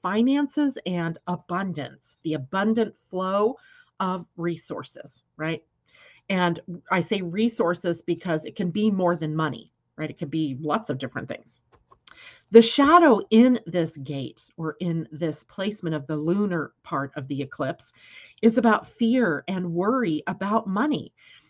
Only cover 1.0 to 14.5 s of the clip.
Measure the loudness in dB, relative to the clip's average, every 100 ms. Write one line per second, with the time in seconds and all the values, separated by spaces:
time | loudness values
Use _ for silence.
1 | -4 -6 -8 -8 -6 -6 -6 -6 -10 -14
2 | _ _ -6 -6 -4 -2 0 0 -2 -6
3 | _ -6 -2 0 0 -2 -16 -20 _ -6
4 | -4 -4 -8 -8 -6 -6 -10 -12 -12 -18
5 | -20 -20 _ -8 -6 -6 -10 _ _ _
6 | -20 _ -4 0 0 -2 -8 -14 -4 -2
7 | -2 -4 -4 0 0 0 -2 -2 -4 -4
8 | -4 -4 -2 -4 -4 -6 -4 0 0 2
9 | 0 0 -2 -2 -2 -4 -14 _ _ -10
10 | -10 -8 -6 -4 -4 -4 -4 -4 -4 -8
11 | -8 -10 -10 -12 -16 _ _ _ _ _
12 | -20 -20 -20 -20 6 8 8 6 6 8
13 | 8 6 6 6 8 4 -2 -2 -2 -4
14 | -8 -6 -8 -12 -18